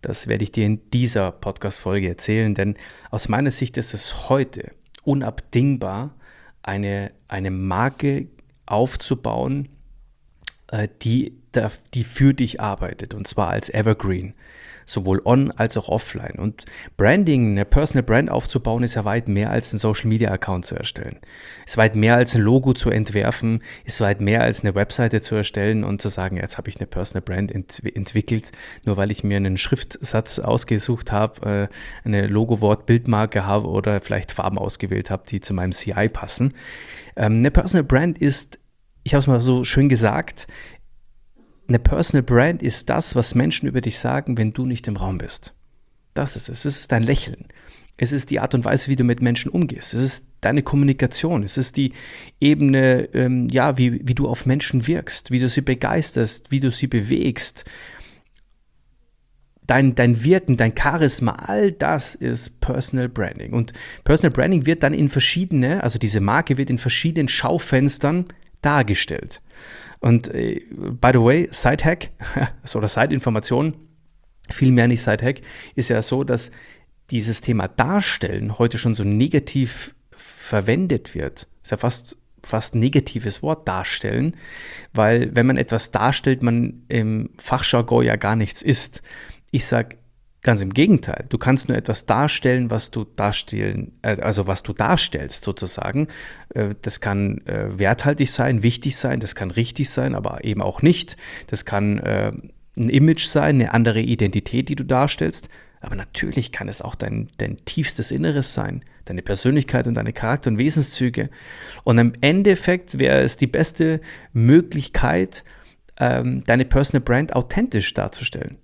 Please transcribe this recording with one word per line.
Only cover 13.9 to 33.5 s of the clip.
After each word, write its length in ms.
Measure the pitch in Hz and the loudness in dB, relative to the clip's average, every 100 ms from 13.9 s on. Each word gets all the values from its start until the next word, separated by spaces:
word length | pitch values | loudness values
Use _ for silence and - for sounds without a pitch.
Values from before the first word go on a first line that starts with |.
| 107 98 92 92 - - - - - - | 2 0 -4 -6 -14 -20 -20 -20 -20 -8
Sowohl 360 | - 95 95 | -4 0 0
on- 260 | - 127 139 | 4 2 2
als 280 | - 110 - | 0 -2 -2
auch 100 | - | -2
offline. 500 | 110 - - - - | -4 -4 -12 -10 -6
Und 280 | 104 - - - - - | -6 -6 -18 -20 -20 2
Branding, 540 | 101 175 185 139 113 | 4 4 4 4 2
eine 120 | 101 | 2
Personal 380 | 101 139 156 135 | 2 2 4 0
Brand 260 | 123 113 147 | 2 2 2
aufzubauen, 540 | - - 123 120 113 | -2 -2 -4 -2 -2
ist 140 | 120 - | -2 -2
ja 100 | 104 | -2
weit 220 | 110 113 | -2 0
mehr 200 | 101 107 | -2 0
als 240 | 110 - | -2 -2
einen 60 | 107 | -2
Social-Media-Account 880 | 110 104 113 110 110 95 - 92 90 | -2 0 0 0 0 -2 -4 -4 -4
zu 80 | |
erstellen. 460 | - - - - - - - - - | -8 -8 -10 -12 -14 -20 -20 -20 -20
Ist 140 | - - | -8 2
weit 180 | 110 107 | 2 4
mehr 200 | 110 120 | 4 6
als 180 | 120 | 4
ein 80 | 120 | 4
Logo 320 | 104 131 131 | 4 4 4
zu 160 | 123 120 | 0 2
entwerfen, 720 | 110 110 104 98 - 113 113 - - - | 0 0 0 0 0 -2 -2 -4 -18 -8
ist 160 | - | -2
weit 180 | 101 101 | 0 2
mehr 220 | 101 113 | 2 2
als 180 | 117 110 | 2 0
eine 140 | 104 | -2
Webseite 480 | 98 104 - 117 110 | 0 -2 0 0 0
zu 140 | - 107 | -2 -4
erstellen 480 | 104 - 101 110 | -2 -2 -2 -2
und 180 | 98 101 | -2 -4
zu 80 | 104 | -4
sagen, 260 | 95 92 92 | -4 -6 -4
„Jetzt 220 | - - | -8 -8
habe 100 | - | -10
ich 80 | - | -10
eine 100 | 104 | -8
Personal 360 | - 95 95 | -6 -4 -6
Brand 280 | - 92 101 | -6 -4 -4
ent-, 320 | 98 92 - 104 - | -4 -8 -10 -8 -6
entwickelt“, 560 | 95 - - 113 - - - - | -4 -2 -2 -4 -4 -20 -20 -10
nur 140 | - 101 | -4 -2
weil 120 | 101 | -2
ich 140 | 101 | -2
mir 140 | 101 101 | -2 0
einen 180 | 98 92 | 0 -2
Schriftsatz 840 | - 135 - - - 110 - - | -2 -4 -4 -10 -4 -4 -2 -4
ausgesucht 760 | - 117 - 110 - 117 - | 0 0 0 -2 -2 -4 -2
habe, 580 | 104 110 - 107 101 101 | -2 -2 -4 -4 -2 -4
äh, 340 | - - - - | -8 -18 -12 -2
eine 200 | 104 101 | 0 0
Logo-Wort-Bildmarke 1200 | 101 117 113 107 107 - 117 120 107 107 104 | 0 2 2 2 2 4 2 4 0 2 0
habe 220 | 98 | 0